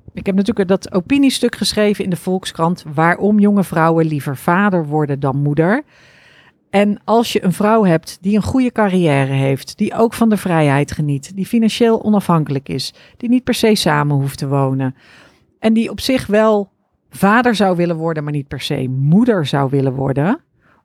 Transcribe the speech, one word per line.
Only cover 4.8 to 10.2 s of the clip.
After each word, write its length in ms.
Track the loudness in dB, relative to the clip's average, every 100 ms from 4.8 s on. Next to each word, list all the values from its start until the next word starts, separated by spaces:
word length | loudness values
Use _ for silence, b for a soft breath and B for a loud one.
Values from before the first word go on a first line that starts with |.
| -2
worden 340 | -2 -2 -2
dan 160 | -2 -2
moeder. 480 | -2 0 0 0 -4 b b b b b b _ _
En 300 | 0 0 0
als 280 | 0 0 2
je 120 | 0
een 80 | -2
vrouw 320 | 0 2 4
hebt 340 | 4 2 -2 -8
die 160 | -2 0
een 60 |
goede 300 | 0 0 0
carrière 600 | 0 0 2 2 2 0
heeft, 460 | 0 0 -2 -6 -6
die 160 | -4
ook 180 | 0 -2
van 160 | 2